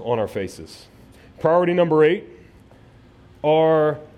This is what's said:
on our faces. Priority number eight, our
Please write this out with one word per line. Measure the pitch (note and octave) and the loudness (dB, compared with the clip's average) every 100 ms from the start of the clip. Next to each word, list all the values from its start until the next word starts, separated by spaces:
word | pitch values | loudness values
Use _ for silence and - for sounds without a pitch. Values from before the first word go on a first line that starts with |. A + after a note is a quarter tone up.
on | G#2+ A#2 | -6 -4
our | G2+ | -4
faces. | G#2+ F#2 - F#2 - - - - - - - | -6 -10 -12 -20 -20 -20 -20 -20 -20 -20 -6
Priority | D#3+ F3 F3 | 0 2 2
number | F3+ E3+ D#3 | 0 0 4
eight, | D3+ F#3+ - - - - - - - - - - - - | 2 2 -8 -20 -20 -20 -20 -20 -20 -20 -20 -20 -20 -6
our | D3+ D#3 D#3+ D#3+ D3+ D3 - | 0 2 2 2 0 -4 -12